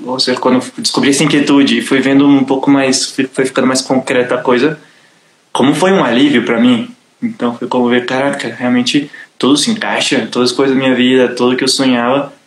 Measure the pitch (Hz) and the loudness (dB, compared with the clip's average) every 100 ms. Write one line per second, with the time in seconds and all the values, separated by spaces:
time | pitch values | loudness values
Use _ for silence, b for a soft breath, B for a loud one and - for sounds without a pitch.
0 | 123 131 127 123 127 127 - - 113 - | -8 -4 -2 0 0 0 -2 -6 -4 0
1 | 135 139 151 151 143 143 117 117 - 135 | 0 2 2 2 2 4 4 0 0 0
2 | 131 139 143 139 135 135 143 139 135 131 | 2 4 4 4 2 -2 0 0 0 -2
3 | - - 135 - 131 - 127 131 - 127 | -4 -6 -6 -2 -2 0 0 0 0 -2
4 | - 123 123 123 131 120 147 156 b b | 0 -2 0 -2 0 2 0 -2 b b
5 | b b b b _ - 131 156 185 190 | b b b b _ -2 0 2 2 2
6 | 127 120 143 123 110 117 247 110 - - | 2 2 2 2 0 2 2 2 -4 -14
7 | _ - 117 - 120 120 120 127 120 123 | _ -10 -8 -4 -6 -6 -4 -2 0 0
8 | 123 131 139 - 120 113 123 123 123 147 | 0 -2 -2 -4 -8 -6 -2 0 0 -2
9 | - B B - 127 147 - 110 104 113 | -4 B B -4 0 0 0 -4 -4 -4
10 | - 131 110 123 123 - 135 131 131 123 | -2 -2 -2 -2 0 0 0 2 0 2
11 | 127 131 120 - 123 127 131 - 131 120 | 2 4 2 2 0 0 0 0 0 2
12 | 120 139 - - | 0 -2 -4 -12